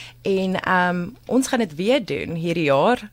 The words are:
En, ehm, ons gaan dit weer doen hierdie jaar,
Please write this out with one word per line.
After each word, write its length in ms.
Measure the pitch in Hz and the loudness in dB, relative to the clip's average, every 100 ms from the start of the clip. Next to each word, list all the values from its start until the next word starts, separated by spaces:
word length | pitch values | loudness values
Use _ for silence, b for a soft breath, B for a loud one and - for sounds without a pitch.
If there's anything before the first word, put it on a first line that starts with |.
| B B | B B
En, 380 | 190 190 190 185 | -2 0 0 -2
ehm, 460 | - 185 180 175 175 - - | 0 2 2 0 -6 -10 -2
ons 220 | 240 262 | 0 2
gaan 100 | 247 | 0
dit 160 | 208 | -2
weer 300 | 147 196 277 | -2 0 0
doen 300 | 196 139 85 | 0 -6 -6
hierdie 300 | 165 170 170 151 | -4 -2 0 2
jaar, 420 | 135 180 247 208 | 4 4 2 -4